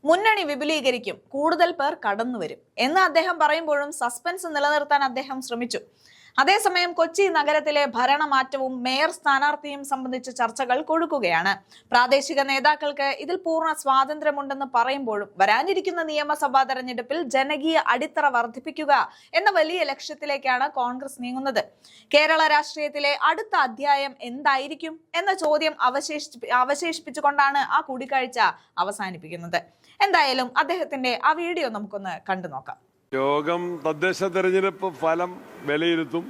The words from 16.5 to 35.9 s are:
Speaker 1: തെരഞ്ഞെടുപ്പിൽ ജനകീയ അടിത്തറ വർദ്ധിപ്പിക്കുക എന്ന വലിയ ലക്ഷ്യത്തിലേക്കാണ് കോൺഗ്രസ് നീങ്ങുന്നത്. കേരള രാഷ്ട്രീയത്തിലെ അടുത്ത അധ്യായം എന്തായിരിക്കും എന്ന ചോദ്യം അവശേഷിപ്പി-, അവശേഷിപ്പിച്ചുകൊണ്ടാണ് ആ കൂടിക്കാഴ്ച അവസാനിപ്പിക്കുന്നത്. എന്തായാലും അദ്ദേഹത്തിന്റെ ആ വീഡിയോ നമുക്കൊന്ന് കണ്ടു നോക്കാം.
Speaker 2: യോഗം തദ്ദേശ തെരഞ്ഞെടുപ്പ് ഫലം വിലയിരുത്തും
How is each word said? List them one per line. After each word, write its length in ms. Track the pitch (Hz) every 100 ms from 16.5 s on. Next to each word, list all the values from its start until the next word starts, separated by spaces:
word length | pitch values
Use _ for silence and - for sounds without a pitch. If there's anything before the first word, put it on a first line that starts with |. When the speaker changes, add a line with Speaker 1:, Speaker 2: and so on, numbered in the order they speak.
| 262
Speaker 1:
തെരഞ്ഞെടുപ്പിൽ 560 | 262 254 254 240 233 311 285 262
ജനകീയ 480 | 269 302 311 320 -
അടിത്തറ 340 | 247 294 - 294 240
വർദ്ധിപ്പിക്കുക 580 | 233 247 320 311 294 269 - - _
എന്ന 180 | 311 403 381
വലിയ 260 | 311 359
ലക്ഷ്യത്തിലേക്കാണ് 840 | 294 269 - 294 294 277 277 247 277 269
കോൺഗ്രസ് 420 | 247 254 277 -
നീങ്ങുന്നത്. 380 | 247 254 269 220 - _ - - _
കേരള 340 | 294 311 320 311 294
രാഷ്ട്രീയത്തിലെ 560 | 294 311 294 294 285 285 285
അടുത്ത 260 | 320 427 359
അധ്യായം 600 | 269 226 285 277 277 - 240
എന്തായിരിക്കും 680 | 254 294 269 277 302 320 320 _ 330
എന്ന 140 | 392
ചോദ്യം 420 | 381 311 302 320 302 247
അവശേഷിപ്പി-, 600 | 262 285 302 294 240 - 247
അവശേഷിപ്പിച്ചുകൊണ്ടാണ് 960 | 254 285 339 320 311 269 285 285 277 277 254 294
ആ 40 | 302
കൂടിക്കാഴ്ച 500 | 254 262 269 247 247 196 - _ -
അവസാനിപ്പിക്കുന്നത്. 800 | 185 202 190 175 156 170 170 170 - _ _ _ 403
എന്തായാലും 440 | 349 285 262 247 262
അദ്ദേഹത്തിന്റെ 560 | 302 359 294 277 254 240 277
ആ 60 | 311
വീഡിയോ 260 | 339 349 269
നമുക്കൊന്ന് 460 | 214 202 202 190 165 -
കണ്ടു 200 | 185 175 135
നോക്കാം. 380 | - - _ _ _
Speaker 2:
യോഗം 680 | 135 139 143 151 170 175 170 151
തദ്ദേശ 360 | 156 185 180 190 180
തെരഞ്ഞെടുപ്പ് 520 | 185 185 196 190 190 143
ഫലം 300 | 160 165 180 180 - - 143
വിലയിരുത്തും 560 | 147 170